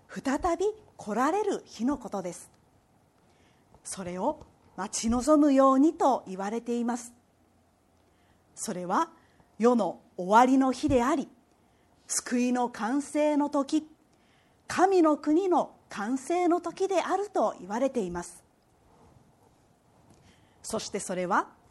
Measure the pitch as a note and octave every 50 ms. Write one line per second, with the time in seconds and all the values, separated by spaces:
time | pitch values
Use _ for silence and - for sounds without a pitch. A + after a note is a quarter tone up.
0 | _ _ - G3 - C4+ C4+ D4 - F4 E4+ E4+ F#4 G#4+ G#4+ - - _ _ -
1 | - G#3 G3+ A3 C4 D4+ F4 G#4 G#4 G#4 C4+ E3+ - - - - A3 C4 - -
2 | - F#3+ - G3 F3 F3 E3+ - - - _ _ _ _ _ _ _ _ _ _
3 | _ _ _ _ _ _ _ _ _ _ _ _ _ _ - _ _ - - F#3
4 | F#3+ F3 F3+ F#3 G3+ C#4+ D#4 - - - _ _ _ _ _ - F#3+ G#3 - -
5 | - A3+ A#3 B3 B3 C#4+ D#4 D4 D4+ D4 C4+ C4+ C4+ C4+ C4 C4 C#4+ E4 E4 -
6 | F4+ C#4+ A#3 - - - F#3 F#3 G3 G#3 A3+ A#3 A#3 B3 A#3+ A#3+ A#3 A#3+ A#3+ A#3+
7 | - - - _ _ _ _ _ _ _ _ _ _ _ _ _ _ _ _ _
8 | _ _ _ _ _ _ _ _ _ _ _ - - A3+ F3+ F3+ F3+ F3 G3 C#4+
9 | E4 E4+ - _ _ _ _ _ _ _ _ - G#3+ B3 B3 A#3 G3 E3+ - -
10 | _ _ _ - F3+ F3+ G#3 A3+ B3+ B3+ C4+ C4 C4+ C4 B3+ - D4+ C#4+ C#4 A#3+
11 | A#3 C4 E4+ C#4 - - - _ _ _ _ _ _ _ _ _ _ _ _ _
12 | _ - - - - - B3 B3 B3 B3+ B3 B3 A#3+ A#3+ B3 - G#3+ A3 C4+ C#4+
13 | C#4 - - D4 D4+ D4+ D4+ C#4+ D4 C#4+ D4 C#4+ C4+ - D4+ D#4 D#4 - - _
14 | _ _ _ _ _ _ _ _ _ _ _ _ _ - - - F4 G4 G4 F4+
15 | D#4+ D#4 D4 D4+ - D4+ D4+ F4 G4+ F#4 E4+ C4 - - - _ _ _ - A3+
16 | G3+ A3+ C4 C4 - - E4+ F4+ F4+ E4 F4 F4 F4 E4+ D#4+ - F#4+ G4 G4 E4
17 | - B3 F4 G4 G4+ G#4 - F4 A#3 G3 - - F3 F#3 G3+ A#3+ C#4 C4 C4 B3
18 | F#3+ F3 F3 F3 F3 - - - _ _ _ _ _ _ _ _ _ _ _ _
19 | - - _ _ _ _ _ _ _ _ _ _ _ _ _ _ _ _ _ _
20 | _ _ - _ _ - _ _ _ _ _ _ - - A3 G#3 - - - G3
21 | - - G3+ F3+ F3+ F3 G#3 C#4+ - - - _ _ _